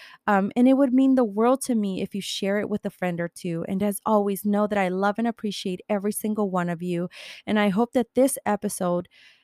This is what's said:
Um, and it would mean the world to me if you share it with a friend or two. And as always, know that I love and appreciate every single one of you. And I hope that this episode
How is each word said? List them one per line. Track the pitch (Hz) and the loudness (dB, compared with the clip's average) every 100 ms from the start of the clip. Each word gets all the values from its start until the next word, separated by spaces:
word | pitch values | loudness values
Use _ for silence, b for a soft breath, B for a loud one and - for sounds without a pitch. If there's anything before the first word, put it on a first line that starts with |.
| B B - | B B 0
Um, | 202 196 - | 2 2 4
and | 247 | 4
it | |
would | 269 277 | 6 4
mean | 254 269 | 4 4
the | 262 | 4
world | 233 196 233 262 | 2 2 2 2
to | - | 0
me | 226 202 190 | -2 -2 -4
if | 196 | -6
you | 202 | -8
share | - - 196 208 | -8 -6 -2 -2
it | - | -2
with | 208 | -4
a | 202 | -6
friend | - 180 170 | -6 -4 -4
or | 170 | -6
two. | - 180 165 - | -6 -6 -6 -4
And | 190 | -2
as | 208 202 | -2 -2
always, | - 214 202 196 | 0 2 2 -2
know | 208 202 208 | 0 0 0
that | 202 | 0
I | 185 | 0
love | 185 202 208 | 0 -2 0
and | 233 | -4
appreciate | 226 214 185 196 180 - | -4 -8 -6 -6 -6 -4
every | 208 208 | -2 -2
single | 214 214 214 202 | -4 -4 -2 -2
one | 180 175 | 0 -2
of | 170 | -4
you. | 180 175 175 B B B - | -4 -4 -4 B B B -2
And | 208 | 0
I | 208 | 2
hope | 190 240 | 2 0
that | 262 226 | 0 0
this | - 262 - | 2 2 2
episode | - 208 208 - 180 175 175 b b b | -4 -2 -4 -4 -2 -2 -4 b b b